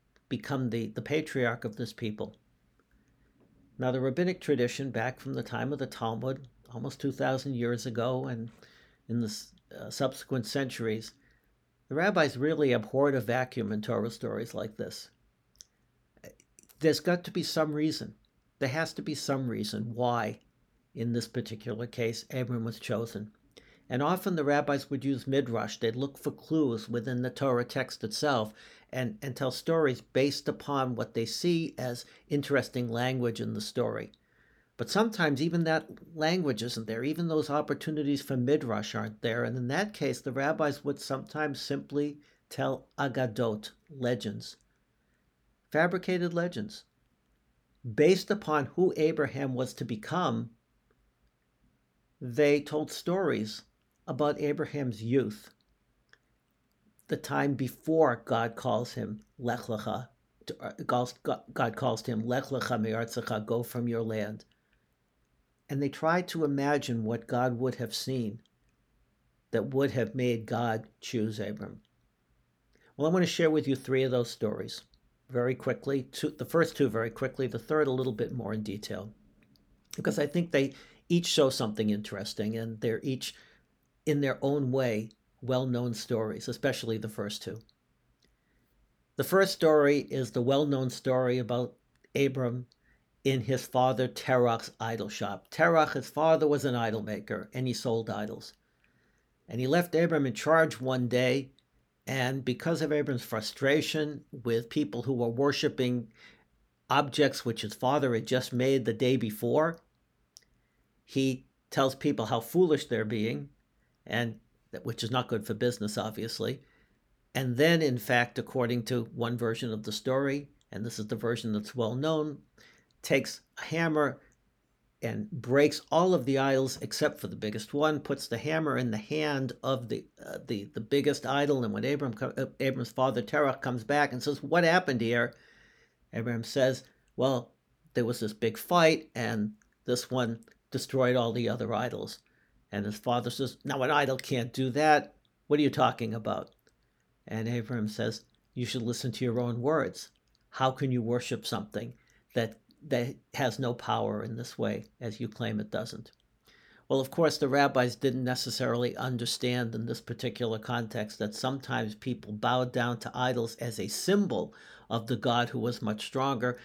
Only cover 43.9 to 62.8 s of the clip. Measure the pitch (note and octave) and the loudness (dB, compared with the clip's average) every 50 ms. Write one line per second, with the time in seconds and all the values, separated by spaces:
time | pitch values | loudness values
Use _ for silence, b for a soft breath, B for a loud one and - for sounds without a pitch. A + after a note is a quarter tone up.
43.9 | D#3 C3+ B2+ A#2+ B2+ A#2+ - A2 G2 A2+ - - - - _ _ _ _ _ _ | -8 -4 -2 0 0 0 -2 -6 -8 -8 -10 -14 -16 -18 _ _ _ _ _ _
44.9 | _ _ _ _ _ _ _ _ _ _ _ _ _ _ _ _ - D3+ E3 F3 | _ _ _ _ _ _ _ _ _ _ _ _ _ _ _ _ 2 2 4 4
45.9 | F3+ F#3 F#3 - F3+ F3 F3 F3 E3 E3+ E3+ F3 F3 B2 G#2 - - - - _ | 2 -2 -2 0 0 0 0 0 0 0 -2 -2 -2 -6 -8 -8 -10 -14 -20 _
46.9 | _ _ _ _ _ _ _ _ _ _ _ _ _ _ _ _ _ _ - B2 | _ _ _ _ _ _ _ _ _ _ _ _ _ _ _ _ _ _ -12 -2
47.9 | G#2+ - D3 E3 F#3+ F#3+ - - G#3 D3 - - D3+ D3+ C#3 B2+ - - F3+ F#3 | 4 6 6 8 6 6 2 -2 -2 -2 0 0 2 2 2 0 2 2 2 2
48.9 | - - D#3 D#3+ E3 D#3+ D3 B2 G#2+ C3+ C#3+ C3 B2+ B2 C3 B2 - - C#3 B2 | 4 4 2 2 2 2 0 -2 -2 -2 -4 -2 -2 -2 -2 -4 -4 -6 -6 -6
49.9 | B2 G#2+ G#2+ - - F3+ F3+ C#3+ A#2+ A2+ A#2 A#2+ - _ _ _ _ _ _ _ | -6 -6 -6 -4 -2 0 0 0 0 -2 -4 -6 -10 _ _ _ _ _ _ _
50.9 | _ _ _ _ _ _ _ _ _ _ _ _ _ _ _ _ _ _ _ _ | _ _ _ _ _ _ _ _ _ _ _ _ _ _ _ _ _ _ _ _
51.9 | _ _ _ _ _ - C#3+ B2+ A#2 A#2+ D3 D3 D3 D3 C#3+ C#3+ D3+ D3+ D#3 B2+ | _ _ _ _ _ -12 -10 -4 2 4 6 6 6 4 2 0 -2 -4 -2 -4
52.9 | - - - - F3 F#3+ F#3+ D3+ B2 G#2+ G#2+ G#3 - - - _ _ _ _ _ | -6 -6 -2 -2 0 0 2 2 0 0 -2 -4 -6 -12 -16 _ _ _ _ _
53.9 | _ _ _ - D#3+ A#2+ D3+ D3 D3 - - D3 D3 C#3+ D3+ - - D3 C#3 B2+ | _ _ _ -6 -2 0 2 2 2 2 0 -2 0 0 -2 -4 -4 -4 -2 -4
54.9 | A2+ G#2 A2 A2+ B2 C#3 A#2+ G#2+ G#2+ - - - - _ _ _ _ _ _ _ | -4 -4 -2 2 4 4 4 2 -2 -8 -14 -20 -20 _ _ _ _ _ _ _
55.9 | _ _ _ _ _ _ _ _ _ _ _ _ _ _ _ _ _ _ _ _ | _ _ _ _ _ _ _ _ _ _ _ _ _ _ _ _ _ _ _ _
56.9 | _ _ _ - D#3 C3+ - - C#3 C#3+ C#3 C#3+ C#3 A#2 C3+ B2 - - - - | _ _ _ -4 -4 -4 -4 -2 0 0 2 2 0 0 -2 -4 -6 -6 -4 2
57.9 | D#3+ D#3+ D#3+ C3+ A#2+ A#2 - - A2 A2+ A#2 A#2 A2 - - C3 A2 A2 B2 A#2+ | 4 6 6 6 4 0 -2 0 0 0 0 0 -2 -4 -2 0 0 0 0 -2
58.9 | - A#2+ A2+ G#2+ G#2+ G#2+ - _ _ - B2+ A#2+ A#2 A#2+ - - A2+ G#2 G#2+ A2 | -6 -6 -6 -6 -8 -10 -14 _ _ -8 -4 -4 -4 -4 -4 -6 -6 -4 -4 -4
59.9 | G2+ F#2 B2+ - _ _ _ _ _ _ _ - D3+ - - A#2 - - D#3 - | -4 -4 -6 -10 _ _ _ _ _ _ _ -12 -10 -10 -10 -12 -10 -8 -4 -2
60.9 | B2 B2 B2 B2 - - - - C3+ - - - - - C3+ A#2 G#2+ - C3+ B2+ | 0 0 0 -2 -4 -8 -6 -6 -6 -6 -6 -8 -4 -2 -2 -2 -2 -2 -2 0
61.9 | A2+ A2 - - A#2+ A2 A2 A#2 B2 C3+ C3 - C3+ B2 - - B2+ A2 | 0 -2 -2 -4 -4 -2 -2 0 0 -2 -2 -2 -2 -2 -2 0 0 0